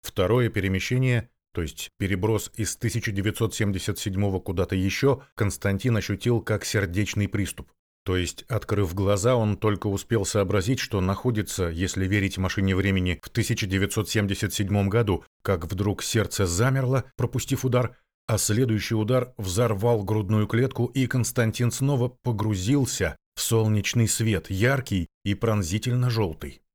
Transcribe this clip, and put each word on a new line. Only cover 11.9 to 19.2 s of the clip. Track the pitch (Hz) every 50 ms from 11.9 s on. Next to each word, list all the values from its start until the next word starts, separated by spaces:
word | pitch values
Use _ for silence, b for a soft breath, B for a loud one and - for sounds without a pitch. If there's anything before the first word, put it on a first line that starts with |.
| - 95 95
верить | 92 101 104 98 95 -
машине | 95 95 90 - - 98 95 95
времени, | 92 98 101 98 92 90 90 85 - -
в | -
тысяча | - 120 110 - 117 - 110
девятьсот | 92 95 95 98 98 - 110 104 -
семьдесят | - 110 101 98 101 - - 98 -
седьмом | - 104 98 104 101 98 98
году, | 98 117 117 104 92 - - _ _ _
как | _ - 98 85 82
вдруг | 82 95 90 101 104 95 - -
сердце | - - 113 101 - - - 101
замерло, | 87 85 92 117 131 131 135 127 123 135 127 117 B B
пропустив | - 127 - - 123 - - 139 - -
удар – | 127 120 123 123 117 b b b b _ _ _
а | - 113
следующий | 104 - - 107 110 131 120 110 104 - - 117
удар | 107 107 104 127 127